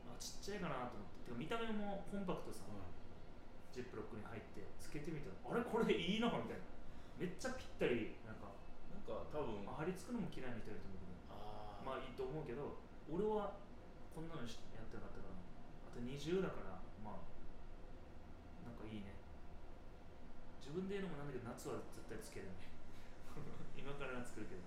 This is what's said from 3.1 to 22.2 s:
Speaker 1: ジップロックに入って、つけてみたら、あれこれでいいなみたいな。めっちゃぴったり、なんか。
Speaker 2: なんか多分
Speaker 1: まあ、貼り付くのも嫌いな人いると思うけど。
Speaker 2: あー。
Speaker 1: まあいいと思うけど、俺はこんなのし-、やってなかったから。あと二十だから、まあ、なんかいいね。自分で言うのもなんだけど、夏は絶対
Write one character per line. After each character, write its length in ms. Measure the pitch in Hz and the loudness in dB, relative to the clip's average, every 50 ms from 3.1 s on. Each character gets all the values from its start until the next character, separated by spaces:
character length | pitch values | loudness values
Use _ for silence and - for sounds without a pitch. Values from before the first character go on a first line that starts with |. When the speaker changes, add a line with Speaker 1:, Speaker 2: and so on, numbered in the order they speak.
| - - - - - - - - - - - - | -4 -4 -4 -4 -6 -6 -6 -6 -6 -4 -4 -4
Speaker 1:
ジ 80 | - 127 | -4 -4
ッ 80 | 123 - | -4 -4
プ 80 | - | -4
ロ 80 | 110 104 | -4 -4
ッ 80 | - | -2
ク 80 | 117 107 | -2 -4
に 40 | 95 - | -4 -4
入 80 | 110 | -4
っ 80 | 107 - - | -6 -6 -4
て、 160 | - 101 90 90 - | -4 -2 -2 0 0
つ 160 | - - - | 0 2 2
け 80 | - 147 | 0 0
て 80 | 147 175 | 0 0
み 160 | 156 151 147 | 0 0 -2
た 80 | - | -2
ら、 80 | - - | -4 -4
あ 160 | - - - | -2 2 4
れ 80 | 233 233 | 4 4
こ 160 | - - 233 | 4 6 6
れ 80 | 214 - | 8 8
で 80 | - | 8
い 220 | - 165 180 208 220 | 6 6 4 4 6
い 20 | |
な 80 | 240 208 | 6 6
み 160 | 156 135 117 | 4 4 0
た 80 | 110 | 0
い 80 | 104 95 | -2 -2
な。 80 | - - - - - - - - - - - | -2 -2 0 0 0 0 0 -2 -4 -4 -2
め 80 | - 185 | 0 0
っ 160 | 175 - - | 0 0 0
ち 80 | - 247 | 0 0
ゃ 80 | - | 0
ぴ 80 | - - | 0 -2
っ 80 | - - - | -4 0 4
た 80 | 180 151 | 4 6
り、 320 | 123 110 104 - - - - 110 | 6 4 2 0 -2 -6 -6 -6
な 80 | 107 | -6
ん 0 | |
か。 160 | - 101 98 95 - - - - - - - | -6 -6 -8 -8 -6 -4 -2 0 0 0 2
Speaker 2:
な 80 | - - | 2 0
ん 0 | - 117 | 0 0
か 160 | 110 101 - - | 0 0 0 0
多 80 | - 151 139 120 | 0 0 2 2
分 160 | 107 101 101 | 0 0 -2
Speaker 1:
ま 80 | 110 | -2
あ、 80 | 117 120 | -2 0
貼 80 | 156 180 | 0 0
り 80 | 180 | 0
付 160 | - - - | 0 -2 -2
く 60 | 247 226 | 0 0
の 20 | |
も 80 | 175 - | 2 2
嫌 160 | - - - | 2 2 2
い 80 | 123 | 2
な 80 | 117 110 | 2 2
人 80 | - - | 0 0
い 80 | 95 | 0
る 80 | 92 - | 0 0
と 80 | 95 | 0
思 80 | 95 - | -2 0
う 0 | |
け 80 | - - | -2 -2
ど。 240 | - - - - | -4 -6 -6 -8
Speaker 2:
あ 480 | - - - - 107 107 107 104 - - | -6 -4 -2 -2 -2 -2 -4 -4 -4 -4
ー。 80 | - 131 | -2 -2
Speaker 1:
ま 80 | 131 | 0
あ 80 | 131 120 | 0 -2
い 80 | 117 | -4
い 0 | |
と 160 | 120 - 131 127 | -2 -2 0 0
思 80 | 147 | 0
う 80 | 156 143 | -2 -2
け 80 | 120 | -2
ど、 240 | 117 143 143 117 - - - - - - - - | -2 -2 -2 -2 -4 -6 -6 -8 -8 -8 -2 2
俺 160 | - 175 208 | 4 6 6
は 320 | 214 214 208 202 196 - - - - - - - - - - - - | 6 6 4 4 2 -2 -4 -8 -8 -10 -10 -10 -10 -8 -8 -8 -6
こ 80 | - 160 | -4 -4
ん 80 | 160 165 | -4 -2
な 80 | 160 | -2
の 80 | 147 120 | 0 0
し-、 160 | 233 - - - - - | 0 0 0 0 0 0
や 80 | 220 - | 0 -2
っ 80 | - | 0
て 80 | - 190 | -2 -2
な 80 | - - | -2 -2
か 60 | - | 0
っ 20 | |
た 80 | - - | 0 0
か 80 | - | 0
ら。 80 | - - - - - - - - - - - - | 0 -2 -2 -2 -4 -4 -4 -4 -6 -6 -6 -6
あ 80 | - | -2
と 80 | 120 120 | -2 0
二 160 | 123 143 143 | 0 0 0
十 240 | 143 156 180 190 180 | 2 4 4 4 4
だ 80 | 151 | 4
か 80 | - - - - | 2 0 0 0
ら、 80 | - - - - - - | -2 -2 -2 -4 -4 -4
ま 160 | 107 - 196 | -4 -2 0
あ、 80 | 92 - - - - - - - - - - - - - - - - - - - - - - - - - - - - - 117 | 0 2 2 2 2 2 2 0 0 -2 -4 -4 -6 -6 -6 -6 -6 -6 -8 -6 -8 -6 -6 -8 -8 -8 -10 -8 -8 -8 -6
な 60 | 117 | -6
ん 20 | |
か 80 | - 110 | -6 -6
い 80 | 110 | -4
い 80 | 110 104 | -4 -4
ね。 160 | 98 101 101 - - - - - - - - - - - - - - - - - - - - - - - - - - - - - | -4 -4 -6 -6 -6 -8 -6 -4 -4 -4 -4 -4 -4 -4 -4 -6 -6 -8 -8 -6 -8 -8 -6 -6 -4 -2 0 0 0 0 -2 -2
自 80 | - 135 151 | -2 0 0
分 80 | 180 190 | 0 2
で 160 | 190 202 196 | 2 2 0
言 80 | 190 175 | 0 0
う 0 | |
の 80 | 170 | 0
も 80 | 147 143 | 0 0
な 0 | |
ん 80 | 143 | 0
だ 0 | |
け 80 | 127 120 | 0 0
ど、 80 | 110 120 | -2 -2
夏 240 | 127 - - 143 | -4 -2 -2 -2
は 80 | 117 104 - - | -2 -2 -2 -2
絶 160 | - - - | -4 -4 -4
対 160 | - 113 104 | -2 -4 -4